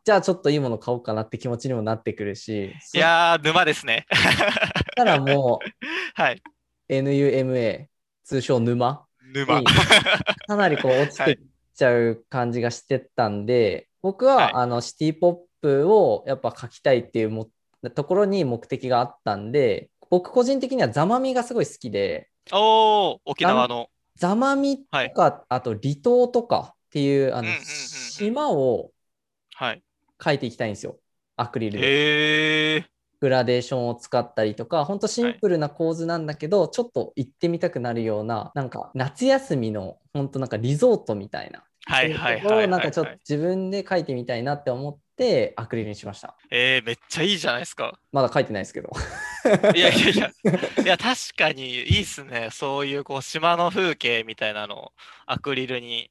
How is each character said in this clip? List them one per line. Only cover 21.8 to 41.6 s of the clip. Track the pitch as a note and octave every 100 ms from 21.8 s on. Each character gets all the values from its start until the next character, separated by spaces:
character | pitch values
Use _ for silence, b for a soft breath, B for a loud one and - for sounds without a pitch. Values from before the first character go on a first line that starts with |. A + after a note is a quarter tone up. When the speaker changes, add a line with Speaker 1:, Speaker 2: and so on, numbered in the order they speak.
| B2
Speaker 1:
で、 | G2+ G2 D#2 - _ -
Speaker 2:
お | F#3 A3 A3 A3 G#3 F3+ A#2+
ー、 | -
沖 | C#3 E3+
縄 | B2+ B2
の。 | A#2+ A#2 _ _ -
Speaker 1:
ザ | F3 G#3
マ | C4+ C#4
ミ | C#4 C#4
と | -
か、 | C#3+ A#2+ -
Speaker 2:
は | D#3+
い。 | - -
Speaker 1:
あ | B2
と | B2
離 | A2 C3+ D3
島 | B3 B3 A#3+
と | A#3+
か | A#3 A2+ - _
っ | _
て | D3
い | C#3 C#3 C3+
う、 |
あ | A#2+
の、 | A2+
Speaker 2:
う |
ん、 | -
う |
ん、 |
う |
ん、 |
う |
ん。 |
Speaker 1:
島 | - - C3 D3+ A#2+ - G#3 B3+ D4+
を | E3 C3 G#2+ - _ _ _ _ _ _ -
Speaker 2:
は | B2
い。 | G#2+ _ _ _ _
Speaker 1:
描 | E3+ C#3
い |
て | A#2+
い |
き | -
た | A2+
い |
ん |
で | G2+
す | -
よ。 | - _ _ _ -
ア | A#2
ク | B2
リ | A2
ル | G#2+
で。 | C3+
Speaker 2:
へ | C#3 D3 D3+ D3+ D3+ D#3 D#3 D#3 D3+
ー。 | - _ _ _
Speaker 1:
グ | C3+
ラ | B2+
デ | B2 B2
ー |
シ | B2
ョ | C3
ン | A#2+
を |
使 | A#2 - B2+
っ | A#2 -
た |
り | G#2+ G#2
と | A2+
か、 | E3 D3
ほ | G3+
ん |
と | G#3
シ | A#3+
ン | A#3+ A#3
プ | G#3
ル | E3+
な | D3
構 | - E3
図 | E3 E3
な | E3+
ん | D#3
だ |
け | D3+ D#3
ど、 | G3+
Speaker 2:
は | D#3
い。 |
Speaker 1:
ち | -
ょ | A#3+
っ |
と | - - -
行 | B2+
っ |
て | _ E3+
み | E3+
た | F3
く | D3
な | A#2+
る | A#2
よ | A2+ G#2+
う |
な、 | A2 A2 - C#3+
な |
ん | C3
か | - - C3
夏 | C3+ - B3+
休 | C4+ C4+ C#3+
み | A2
の、 | G#2+ F#2+ - _
ほ | D3
ん | C#3
と | C3+
な | B2+
ん |
か | A2
リ | A#2+ D3
ゾ | B3
ー | G#3+
ト | -
み | G#2 G2
た | -
い | -
な、 | -